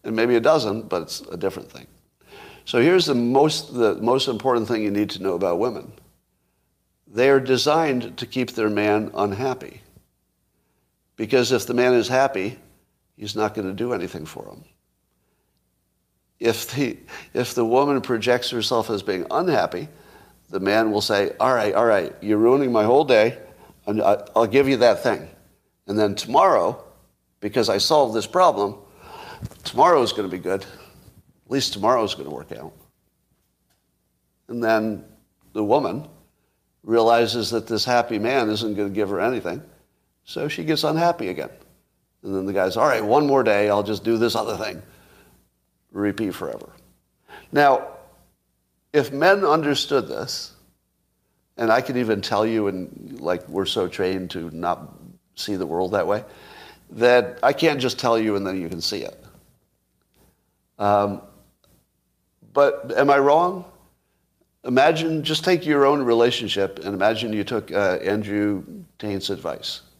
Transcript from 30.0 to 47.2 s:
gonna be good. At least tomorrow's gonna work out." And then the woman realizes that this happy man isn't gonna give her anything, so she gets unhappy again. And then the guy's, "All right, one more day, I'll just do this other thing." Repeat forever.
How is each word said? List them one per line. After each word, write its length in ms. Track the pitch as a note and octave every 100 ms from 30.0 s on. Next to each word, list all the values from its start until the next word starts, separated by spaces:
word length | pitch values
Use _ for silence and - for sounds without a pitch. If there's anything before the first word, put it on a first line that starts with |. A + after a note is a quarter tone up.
| A2+
gonna 140 | G#2+ G2
be 100 | F2+
good. 260 | E2 F#2+
At 880 | - - - - - _ _ _ _
least 220 | C3 -
tomorrow's 420 | G#2 G#2+ B2 G#2+ -
gonna 140 | C#2
work 220 | C2+ D2+
out." 220 | A1+ D2+ - _ _ _ _ _ _ _ _ _ _ _ _ _ _ _ _ -
And 160 | A#2+
then 420 | A2+ A2+ A2 G#2 - _ _ _ _
the 100 | A2
woman 440 | G#2 C3+ A2 A2 D#3 - _ _ _ _ _ _
realizes 680 | - A#2 A2+ A#2 A2+ A#2+ G#2
that 160 | A#2 G#2
this 180 | A2 B2+
happy 340 | A#2+ A#2 G#2+
man 300 | A2 C3+ G#2+
isn't 260 | G#2+ A2 G#2
gonna 140 | G2+
give 200 | G2 G2
her 120 | F#2+
anything, 400 | A2 B2 F2+ G2 - _ _ _ _ _ -
so 220 | E3 D3+
she 160 | -
gets 200 | D#3+ D3+
unhappy 460 | D3+ D#3 E3+ E3 G2
again. 220 | D2+ C2+ - _ _ _ _ _ _
And 120 | F#2+ F#2+
then 100 | F#2+
the 80 |
guy's, 220 | G2 F#2 A2
"All 120 | C#3+
right, 160 | A#2
one 240 | G#2 C3 D3
more 160 | C3+
day, 260 | A2+ G2+ G#2
I'll 140 | G2+
just 200 | G2+ G2+
do 140 | G#2 A2+
this 180 | A2+ A2+
other 220 | A2 G2+
thing." 240 | G#2+ F2 - - _ _ _ _ _ _ _ _ _
Repeat 420 | G2 G2+ G2+ G#2+
forever. 360 | - D2+ A1+ - - _ _ _ _